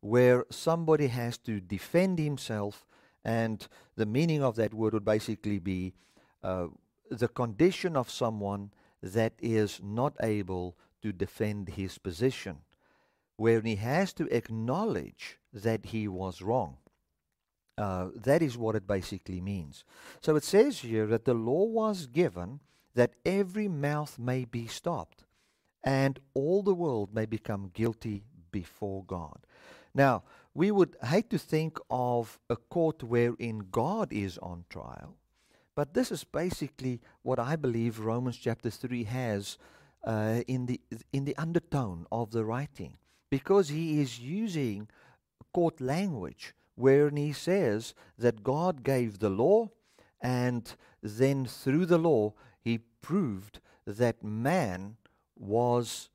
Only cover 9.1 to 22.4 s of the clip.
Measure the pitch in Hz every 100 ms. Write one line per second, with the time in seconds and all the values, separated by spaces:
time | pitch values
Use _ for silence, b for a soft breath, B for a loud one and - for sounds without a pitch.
9.1 | 101 113 - 120 110 104 - 101 110 139
10.1 | - 110 107 95 92 90 - b b 110
11.1 | 92 98 - 107 104 95 98 95 - 98
12.1 | 82 127 - 101 73 _ _ _ _ _
13.1 | _ _ - 110 113 113 104 113 147 190
14.1 | - 160 120 - 110 113 151 220 113 60
15.1 | - - - _ 113 110 113 98 110 104
16.1 | 92 95 90 92 123 87 65 _ _ _
17.1 | _ _ _ _ _ _ - 104 92 90
18.1 | - 113 156 160 120 113 110 95 98 87
19.1 | 98 - 92 92 101 76 - _ B B
20.1 | B - 151 - 196 269 226 120 113 107
21.1 | 113 120 120 113 147 214 226 220 196 139
22.1 | 123 170 90